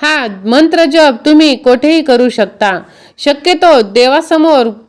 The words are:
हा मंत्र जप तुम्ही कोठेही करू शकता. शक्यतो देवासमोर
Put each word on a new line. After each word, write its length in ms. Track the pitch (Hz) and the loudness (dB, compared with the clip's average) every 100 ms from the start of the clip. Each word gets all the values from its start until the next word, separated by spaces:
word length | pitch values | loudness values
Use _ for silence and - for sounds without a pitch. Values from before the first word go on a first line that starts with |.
हा 260 | 294 302 233 190 202 | -4 -4 -6 -8 -2
मंत्र 380 | 254 320 339 320 | 0 2 2 0
जप 400 | 320 302 226 302 | 2 2 0 0
तुम्ही 300 | 302 311 254 | 2 2 0
कोठेही 460 | 247 247 302 330 | 0 0 0 -2
करू 280 | 311 240 247 | 0 0 0
शकता. 500 | 226 202 - 208 180 - _ - - | -2 -6 -2 -4 -4 -10 _ -20 -8
शक्यतो 640 | 285 285 330 359 359 277 | -4 -4 -2 0 2 2
देवासमोर 880 | 202 214 254 285 320 320 320 285 226 208 | 0 0 0 0 -2 0 0 0 -2 -6